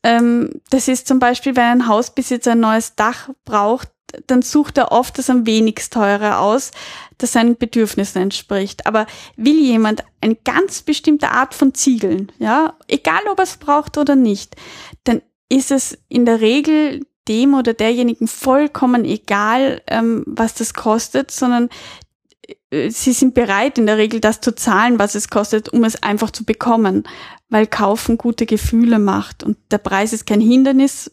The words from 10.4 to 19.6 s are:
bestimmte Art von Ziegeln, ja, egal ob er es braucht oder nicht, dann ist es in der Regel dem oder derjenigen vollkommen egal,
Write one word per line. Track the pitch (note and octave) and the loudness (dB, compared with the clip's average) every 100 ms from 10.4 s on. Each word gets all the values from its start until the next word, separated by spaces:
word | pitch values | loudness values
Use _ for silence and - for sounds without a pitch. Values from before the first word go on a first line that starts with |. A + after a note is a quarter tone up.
| - C4 F#4+ - | -2 -2 -2 -4
bestimmte | - D4 - D4 - | -4 -2 0 0 0
Art | B3 C4 | -2 -2
von | - C4+ | 0 0
Ziegeln, | - - A#3 G3 F#3+ G3 - | 0 0 0 0 -2 -6 -6
ja, | A3 B3+ D#4+ - - | 0 0 0 -4 -4
egal | C#4 - E4 G#4 | -2 0 -2 -2
ob | F#4+ | -2
er | |
es | F#4 - | -2 -4
braucht | - C#4+ D4 D4+ | -2 0 0 -4
oder | C#4+ C#4 | 2 4
nicht, | A#3 G3+ - - - - - - | 2 0 -8 -20 -20 -20 -20 -8
dann | - - - _ - | -2 -2 -4 _ -2
ist | C4 C4 | 0 2
es | C4+ - - - | -2 -2 -12 -4
in | B3 A#3+ | 0 2
der | A3+ | 4
Regel | A3 C4 D4+ D4+ D4+ - - _ - | 2 2 2 2 0 -4 -14 _ -4
dem | A3 C4+ | 0 4
oder | C4+ A#3+ | 2 2
derjenigen | A3+ A3 A#3+ B3 A#3 A3+ | 0 0 0 0 -2 -6
vollkommen | - C4+ C4 D4 - B3+ B3 | -4 0 2 2 0 0 0
egal, | G3+ G#3+ - G3+ G#3 B3 | 0 -4 -4 -2 0 0